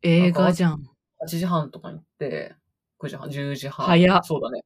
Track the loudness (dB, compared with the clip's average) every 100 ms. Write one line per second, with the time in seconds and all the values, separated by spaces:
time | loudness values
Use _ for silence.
0 | 4 4 4 4 2 4 0 0 -10 _
1 | _ _ -10 -6 -2 -2 -4 -10 -16 -16
2 | _ _ -8 -8 -12 -18 _ _ _ _
3 | -14 -12 -12 -8 -8 -8 -10 -6 2 6
4 | 6 4 0 -6 -4 -10